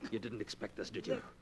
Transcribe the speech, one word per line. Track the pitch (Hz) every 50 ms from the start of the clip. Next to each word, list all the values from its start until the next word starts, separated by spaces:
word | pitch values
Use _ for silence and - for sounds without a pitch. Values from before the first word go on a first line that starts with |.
| - -
You | - 110
didn't | 101 120 110 110
expect | 107 - - - - 104 -
this, | - 95 -
did | 92 123 110
you? | 113 131 - - - - -